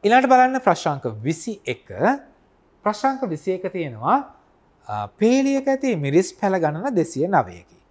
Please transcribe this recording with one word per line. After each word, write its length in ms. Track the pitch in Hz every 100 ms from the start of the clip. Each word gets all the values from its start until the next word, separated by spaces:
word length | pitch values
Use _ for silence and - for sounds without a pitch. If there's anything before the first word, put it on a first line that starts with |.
ඊළඟට 260 | 202 247 262
බලන්න 300 | 254 254 262
ප්‍රශ්නාංක 440 | 233 - 165 143 123 107
විසිඑක. 680 | 120 160 - 104 - 123 _ - 180 277 - _ _ _ _ _ 208
ප්‍රශ්නාංක 360 | 208 269 262
විසිඑක 400 | 240 156 - 185
තියෙනවා, 540 | 185 185 156 110 131 254 277 _ _ _ _ _ -
අ, 200 | 104 104
පේලියක 600 | _ 220 262 277 277 269
ඇති 280 | 269 269 185
මිරිස් 360 | 143 151 185
පැල 260 | - 202 190
ගණන 340 | 156 151 254 220
දෙසිය 320 | 156 - 170
නවයකි. 480 | 185 98 85 _ _ _